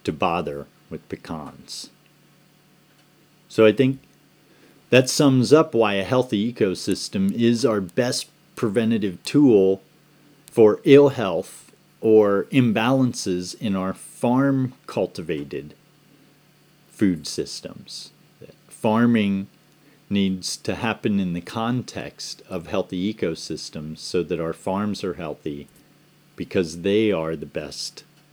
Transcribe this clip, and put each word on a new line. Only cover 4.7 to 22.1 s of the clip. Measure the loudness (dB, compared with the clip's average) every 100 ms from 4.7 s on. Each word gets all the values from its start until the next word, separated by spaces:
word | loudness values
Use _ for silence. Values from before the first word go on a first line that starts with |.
| _ _
that | 4 4
sums | 2 4 4 6
up | 4 4 2
why | 2 0
a | 0
healthy | 0 0 -2 -2
ecosystem | 0 -2 -2 -4 -4 -4 -2 -2
is | 2 0 2 0
our | 0
best | -2 -2 -2 -4 -10 _ _ -6
preventative | -2 0 0 0 -2 -6 -2
tool | 4 6 6 6 0 -6 _ _ _ _ _ -6
for | 4 4 4 8
ill | 8 8
health | 4 -2 -2 -6 -16 -20 _ _ _
or | 4 6 6 2 2
imbalances | 2 2 2 0 2 0 -2 -4 -4 -6 -8
in | -4 -4
our | -4
farm | -8 -16 -4 0 2 2 0 -2 -6 -10
cultivated | -4 -4 -6 -6 -6 -6 -12 -12 -20 _ _ _ _ _ _ _ _ _ _ _
food | -2 0 0 -6
systems. | -10 -10 -12 -16 -18 -18 -18 -20 _ _ _ -20 _ _
Farming | -4 0 4 4 4 2 -2 -6 _ _ _ _ _ _
needs | 0 0 -2 -8 -8
to | -8 -4
happen | -4 -2 -2 0
in | -2
the | -6
context | -8 -6 -4 -4 -6 -12 -12